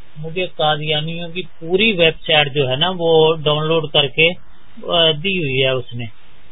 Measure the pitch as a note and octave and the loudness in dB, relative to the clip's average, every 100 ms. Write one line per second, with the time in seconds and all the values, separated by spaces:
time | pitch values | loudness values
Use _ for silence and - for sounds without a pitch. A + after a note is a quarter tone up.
0 | - D#3 D#3+ F3+ F3 - D3+ D3+ D3+ D3+ | -12 -10 -8 -6 -6 0 0 0 -2 -2
1 | D#3+ E3+ E3+ F3+ F3+ - E3 F#3 A3+ F3 | -4 -6 -8 -8 -8 -10 -2 2 4 4
2 | D#3+ D#3 - D3+ C#3+ D3 B2+ C3 F3+ F3+ | 2 2 2 2 2 0 0 0 -2 0
3 | E3 D#3+ D#3 E3 D3 D3+ D#3 E3 D3+ D3+ | 4 6 6 4 0 0 2 0 2 0
4 | C#3 - E3 F3+ - - - A3+ - E3+ | 2 2 2 2 -8 -12 -12 -10 -2 2
5 | D#3+ D3 G3 F#3 C#3+ C3 C3 C3 - A#2+ | 2 2 -2 -2 0 0 2 0 -4 -8
6 | A2+ - - - - | -8 -10 -12 -12 -10